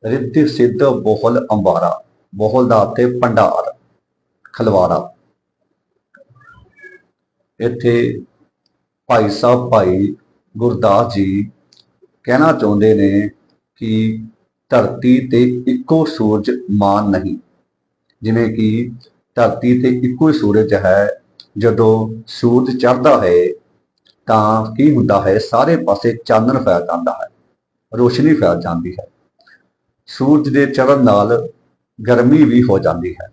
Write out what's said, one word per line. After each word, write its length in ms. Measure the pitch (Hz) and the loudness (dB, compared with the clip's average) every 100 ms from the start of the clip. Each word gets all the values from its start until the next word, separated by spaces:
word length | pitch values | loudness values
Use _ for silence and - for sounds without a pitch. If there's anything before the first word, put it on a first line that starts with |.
| 110 | -4
ਰਿੱਧ 420 | 131 123 - 147 | -4 -2 0 0
ਸਿੱਧ 360 | - 120 104 | 2 0 2
ਬੋਹਲ 640 | 143 110 98 107 117 120 - | 0 0 -2 0 0 -2 -2
ਅੰਬਾਰਾ, 520 | 110 92 85 87 - - _ _ 98 | -2 0 0 -2 -4 -10 _ _ -6
ਬੋਹਲ 320 | 110 131 127 | -2 0 2
ਦਾ 160 | 113 | 2
ਅਰਥ 160 | 98 - | 0 0
ਹੈ 200 | 123 123 | -2 0
ਭੰਡਾਰ, 540 | 120 110 101 - - - _ _ _ _ _ _ _ | -2 2 0 0 -6 -12 _ _ _ _ _ _ _
ਖਲਵਾਰਾ। 600 | - 110 98 87 76 - _ _ _ _ _ _ _ _ _ _ _ _ 1077 1077 1077 _ _ - 359 _ _ _ _ _ _ | -4 0 2 2 0 -4 _ _ _ _ _ _ _ _ _ _ _ _ _ _ -20 _ _ -20 -20 _ _ _ _ _ _
ਇੱਥੇ 640 | 117 123 120 117 120 - - _ _ _ _ _ _ _ _ | -6 -2 0 0 0 -4 -14 _ _ _ _ _ _ _ _
ਭਾਈ 220 | 120 104 | 0 0
ਸਾਹਿਬ, 400 | 101 123 123 123 | 0 0 0 2
ਭਾਈ 460 | 117 92 92 101 - _ _ _ 110 | 0 0 0 -2 -6 _ _ _ -4
ਗੁਰਦਾਸ 560 | 120 107 107 101 117 104 | -4 0 0 2 0 -2
ਜੀ 360 | 95 98 107 _ _ _ _ _ _ _ | -2 -2 -6 _ _ _ _ _ _ _
ਕਹਿਣਾ 280 | - 127 160 | -2 2 2
ਚਾਹੁੰਦੇ 420 | 156 107 104 107 | 2 0 2 2
ਨੇ 360 | 107 98 101 104 _ _ _ _ _ | 4 2 0 -2 _ _ _ _ _
ਕਿ 440 | 113 110 110 110 - _ _ _ _ | -4 -2 -2 -4 -12 _ _ _ _
ਧਰਤੀ 580 | 123 104 - 123 127 127 | 0 0 -2 2 2 2
ਤੇ 360 | 120 123 - - | 0 2 0 -4
ਇੱਕੋ 380 | - - 165 156 | -4 0 0 0
ਸੂਰਜ 460 | - 107 107 107 123 - | -2 -2 0 -2 -6 -4
ਮਾਨ 380 | 101 98 101 104 | 0 0 0 0
ਨਹੀਂ। 280 | 98 - - _ _ _ _ _ _ _ _ | -2 -4 -10 _ _ _ _ _ _ _ _
ਜਿਵੇਂ 320 | - 113 113 | -2 0 0
ਕਿ 380 | 113 110 110 123 - _ _ _ - | 0 -2 -2 -6 -12 _ _ _ -2
ਧਰਤੀ 460 | 117 - 123 123 | 0 0 0 2
ਤੇ 80 | 123 | 2
ਇੱਕੋ 380 | 123 127 127 156 | 0 -2 0 0
ਹੀ 60 | |
ਸੂਰਜ 400 | 151 104 104 110 | 2 0 0 2
ਹੈ, 480 | 98 95 98 101 - _ _ - - | 0 2 2 0 -4 _ _ -16 -2
ਜਦੋਂ 640 | 113 110 113 110 110 110 - | -2 2 2 2 0 -8 -16
ਸੂਰਜ 500 | - 123 120 127 127 | -4 0 2 0 -2
ਚੜ੍ਹਦਾ 440 | 123 123 151 139 | 0 2 2 2
ਹੈ 260 | 92 87 90 - _ _ _ _ _ _ - | 2 2 0 -4 _ _ _ _ _ _ -2
ਤਾਂ 500 | 110 107 110 110 113 | 0 2 -2 -4 0
ਕੀ 200 | 147 131 | 2 2
ਹੁੰਦਾ 260 | - 101 | 2 0
ਹੈ, 180 | 92 101 | 2 0
ਸਾਰੇ 380 | - 117 143 165 | 0 0 2 0
ਪਾਸੇ 400 | 85 101 120 117 - | 0 -2 -2 -4 0
ਚਾਨਣ 380 | 110 113 131 | 0 2 0
ਫੈਲ 180 | 107 87 | 0 -2
ਜਾਂਦਾ 380 | 87 85 82 73 | -2 -6 -6 -8
ਹੈ, 40 | - _ _ _ _ _ _ 110 | -12 _ _ _ _ _ _ -2
ਰੋਸ਼ਨੀ 380 | 123 123 151 151 | 0 2 0 2
ਫੈਲ 260 | 90 85 | 0 -2
ਜਾਂਦੀ 340 | 87 85 87 - | -4 -6 -8 -12
ਹੈ। 80 | - _ _ _ _ _ _ _ _ _ _ | -16 _ _ _ _ _ _ _ _ _ _
ਸੂਰਜ 440 | - 139 151 147 | -4 2 2 2
ਦੇ 160 | 131 135 | 0 0
ਚੜ੍ਹਨ 400 | 131 131 139 123 | 0 2 4 4
ਨਾਲ 440 | 104 104 117 - - _ _ _ - 104 | 4 2 0 -2 -14 _ _ _ -12 0
ਗਰਮੀ 360 | 117 120 156 | 2 4 4
ਵੀ 200 | 135 120 | 4 4
ਹੋ 160 | 123 95 | 2 0
ਜਾਂਦੀ 360 | - 85 87 - | 0 -4 -8 -10
ਹੈ। 60 | - | -18